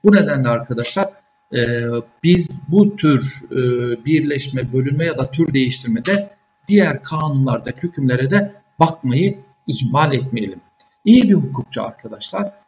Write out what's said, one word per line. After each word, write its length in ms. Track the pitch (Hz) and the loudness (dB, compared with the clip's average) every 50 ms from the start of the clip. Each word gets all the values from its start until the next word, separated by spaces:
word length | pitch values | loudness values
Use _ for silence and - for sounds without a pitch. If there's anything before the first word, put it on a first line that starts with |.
| - | 6
Bu 80 | 208 | 6
nedenle 360 | 208 196 160 - 147 135 127 120 | 6 6 4 2 0 0 0 0
arkadaşlar, 600 | 117 117 - - 120 110 120 - - 190 196 - - _ _ _ _ _ _ _ - | 0 -2 -4 -6 -6 -6 -4 -4 -2 -2 -4 -4 -6 _ _ _ _ _ _ _ -2
e, 280 | 123 120 117 120 120 117 117 120 120 117 - _ _ - | -2 0 0 -2 -4 -4 -4 -4 -6 -6 -8 _ _ 4
biz 380 | 165 180 180 175 - - - - - | 4 4 4 2 -2 -6 -10 -6 2
bu 280 | 165 202 202 202 202 | 4 6 6 4 2
tür, 460 | - - 151 143 123 110 135 - - 117 - | 2 2 2 2 2 0 -2 -8 -10 -16 -8
e, 60 | - 131 127 123 123 120 120 120 120 117 113 | -4 -2 0 0 0 -2 -2 -4 -4 -4 -2
birleşme, 680 | 139 160 156 156 143 147 139 135 - - 131 127 123 | 0 0 0 0 0 -4 -4 -6 -6 -6 -6 -6 -2
bölünme 320 | 120 131 131 139 143 147 165 | -2 -2 -2 0 -2 -2 -2
ya 140 | 170 156 - | -2 -2 -4
da 120 | 131 - | -6 -4
tür 240 | - 151 165 160 147 | -2 -2 -2 0 2
değiştirmede 760 | 135 131 127 131 - - 120 110 113 - - 196 202 202 - - _ _ _ _ _ _ - | 0 0 0 -2 -6 -4 -4 -4 -4 -2 -2 -2 -2 -2 -6 -14 _ _ _ _ _ _ 2
diğer 340 | 202 208 185 160 135 - | 4 4 4 4 0 -6
kanunlardaki 800 | - - 160 156 156 156 139 135 135 127 120 117 - - - - | -8 -8 -8 -6 -4 -2 0 0 0 0 -2 -4 -4 -8 -10 -8
hükümlere 480 | - 175 - - 139 127 123 123 135 139 | -8 -8 -6 -2 -2 0 0 0 0 2
de 240 | 170 202 202 202 - - _ _ _ - | 2 0 0 0 -8 -18 _ _ _ 0
bakmayı 580 | 160 160 160 - - 127 123 143 180 196 202 - - _ _ _ _ | 2 2 2 -4 -4 -2 0 0 0 0 -2 -6 -14 _ _ _ _
ihmal 480 | - 143 107 131 120 123 143 156 143 139 | -8 -6 -4 -4 -2 0 0 0 2 0
etmeyelim. 460 | 123 - - - 113 104 98 92 87 _ _ _ _ _ _ _ _ _ | -2 -4 -4 -6 -6 -6 -8 -10 -14 _ _ _ _ _ _ _ _ _
İyi 180 | 208 233 254 | 6 6 6
bir 120 | 226 196 202 | 6 4 2
hukukçu 480 | 170 135 135 139 131 127 _ - 117 | 2 2 -2 -6 -8 -10 _ -8 -8
arkadaşlar 720 | 104 107 - _ _ 113 107 104 - - - 196 208 - - _ _ | -8 -8 -10 _ _ -18 -16 -14 -14 -10 -6 -6 -6 -6 -8 _ _